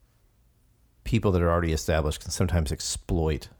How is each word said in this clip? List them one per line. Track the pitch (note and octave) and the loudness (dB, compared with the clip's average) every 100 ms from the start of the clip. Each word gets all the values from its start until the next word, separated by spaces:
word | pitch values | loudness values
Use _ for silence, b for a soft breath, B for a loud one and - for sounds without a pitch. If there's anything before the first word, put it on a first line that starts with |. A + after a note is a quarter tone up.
| _ _ _ _ _ _ _ _ _ _ | _ _ _ _ _ _ _ _ _ _
people | - A2+ G#2 | -2 0 2
that | F2+ | 4
are | E2+ | 4
already | E2+ E2+ | 2 2
established | D#2 - D#2+ D2 - | 0 0 0 0 -4
can | - | -6
sometimes | - F#2+ F2 D2+ | -2 0 0 0
exploit | D#2+ - - - F2+ D#2 D2 - | -4 -6 -8 -4 0 0 -2 -8